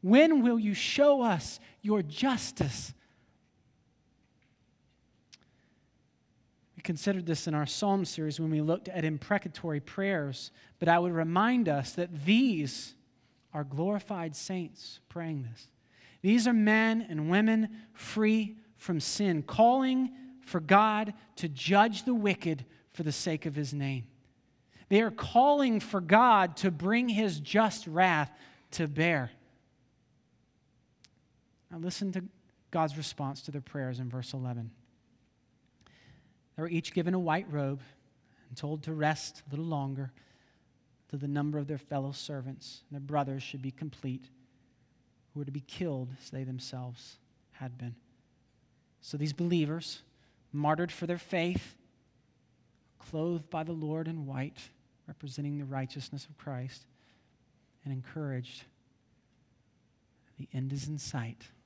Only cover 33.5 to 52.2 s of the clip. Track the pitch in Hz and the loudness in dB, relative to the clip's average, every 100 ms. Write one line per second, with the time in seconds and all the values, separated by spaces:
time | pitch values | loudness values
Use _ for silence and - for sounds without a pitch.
33.5 | 143 127 147 127 123 127 127 120 135 127 | -12 -10 -8 -6 -6 -6 -8 -8 -8 -6
34.5 | 120 113 - _ _ _ _ _ _ _ | -6 -10 -14 _ _ _ _ _ _ _
35.5 | _ _ _ _ _ - - _ _ _ | _ _ _ _ _ -20 -20 _ _ _
36.5 | - 170 165 - - 170 185 170 160 196 | -10 -4 -2 -2 -2 0 0 0 0 -2
37.5 | 147 139 139 - _ _ _ _ _ _ | -2 -2 -4 -10 _ _ _ _ _ _
38.5 | 120 147 156 151 156 151 151 - - - | -10 -8 -6 -6 0 0 0 -6 -14 -10
39.5 | 143 165 151 135 135 135 - _ _ _ | -8 -4 -4 -4 -6 -8 -12 _ _ _
40.5 | _ _ _ _ _ _ 143 143 143 147 | _ _ _ _ _ _ -8 -4 -2 -2
41.5 | 151 143 147 - 139 135 139 - 143 127 | -2 -4 -8 -6 -6 -4 -8 -10 -10 -10
42.5 | 135 - - _ 143 139 147 139 135 - | -12 -16 -20 _ -14 -2 -2 0 -4 -8
43.5 | 139 131 - 156 - 139 127 - _ _ | -8 -10 -8 -12 -8 -8 -8 -12 _ _
44.5 | _ _ _ _ _ _ _ _ 151 139 | _ _ _ _ _ _ _ _ -12 -8
45.5 | 143 131 - 175 135 127 131 - 131 131 | -10 -12 -6 -4 -4 -6 -10 -12 -10 -8
46.5 | 127 127 131 123 120 - - _ _ _ | -10 -10 -10 -12 -14 -20 -20 _ _ _
47.5 | - 131 123 123 117 _ _ _ _ _ | -14 -14 -10 -12 -12 _ _ _ _ _
48.5 | _ _ _ _ _ - 147 151 139 175 | _ _ _ _ _ -12 -4 -4 -2 0
49.5 | 175 151 160 - - _ _ _ _ _ | 2 0 -4 -8 -14 _ _ _ _ _
50.5 | 143 147 156 175 - 170 175 - 180 170 | -2 0 0 -2 -6 -6 -6 -4 -2 0
51.5 | 180 - - _ _ _ _ | -2 -6 -20 _ _ _ _